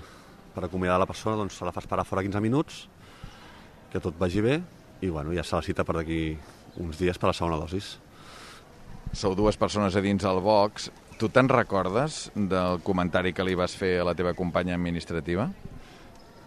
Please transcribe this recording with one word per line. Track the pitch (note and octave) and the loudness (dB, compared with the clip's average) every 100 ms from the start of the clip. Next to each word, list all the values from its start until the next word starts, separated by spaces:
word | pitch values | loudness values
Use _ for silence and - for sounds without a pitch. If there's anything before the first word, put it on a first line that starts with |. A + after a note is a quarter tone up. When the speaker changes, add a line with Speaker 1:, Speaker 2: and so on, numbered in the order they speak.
| - - - - - | -12 -20 -20 -20 -14
Speaker 1:
per | - F2+ | -8 -4
acomiadar | F#2 F2+ F2+ | 0 4 4
la | F#2 | 2
persona, | F2+ A2+ G#2+ | 0 -2 0
doncs, | G2 - | -2 -4
se | F2+ | -6
la | |
fa | F#2 | -6
esperar | - F#2 F2+ | -4 -2 0
fora | G2 G2 | -2 0
quinze | G2+ | 0
minuts, | A2 C3+ E3 - - - - - - - - - - - - | 2 0 -2 -8 -18 -20 -20 -18 -18 -18 -20 -20 -20 -20 -8
que | F#2 | -4
tot | F2 D#2+ | -4 -2
vagi | F#2 F#2 | 0 2
bé | A2 D3+ F3+ - - - | 2 2 -2 -14 -20 -6
i, | F#2+ | -4
bueno, | D#2+ D2 | -2 -2
ja | F2 E2+ | -4 0
se | F2 | -2
la | E2 | 0
cita | F2+ E2 | -2 0
per | E2 | -2
d'aquí | D#2+ E2 D#2+ D#2 - - - - | -2 -2 -2 -4 -10 -20 -16 -10
uns | E2+ D2+ | -8 -2
dies | F2+ - | 0 2
per | G2+ | 0
la | - | 0
segona | E2+ D#2+ | 0 -2
dosis. | D#2+ F#2+ - - - - - - - - - - - - - - | -2 -6 -6 -14 -20 -20 -20 -18 -18 -20 -20 -20 -16 -12 -10 -4
Speaker 2:
Sou | G2+ F#2 | 0 2
dues | G#2+ - | 2 4
persones | G2 G#2 G2+ G2 | 0 2 2 4
a | |
dins | G2 G2 G2 | 2 2 2
el | F#2 | 2
box. | G2 G#2+ G#2 - - - - - | 4 4 4 0 -12 -14 -16 -4
Tu | A2 | 2
te'n | B2+ C3 | 6 6
recordes | B2+ G2+ G2 F#2 G#2 D#3 - - G#2 | 6 4 2 2 2 0 -4 -6 -2
del | G2 F#2 F2+ F2+ | 2 2 2 0
comentari | G2+ F#2 F2+ F#2 F#2 | 2 2 2 2 2
que | F2 F#2 | 0 0
li | F2+ | 2
vas | F2+ - | 0 0
fer | F#2+ F2+ | 0 2
a | F2 | 2
la | E2+ | 2
teva | F2 E2+ | 0 0
companya | F2+ F2+ F2+ F2 | 0 0 0 0
administrativa? | F2 E2+ - E2+ D#2+ F2 E3 G3 - - - - - - - - | -2 -2 -4 -4 0 0 -2 -4 -14 -16 -18 -20 -20 -20 -20 -20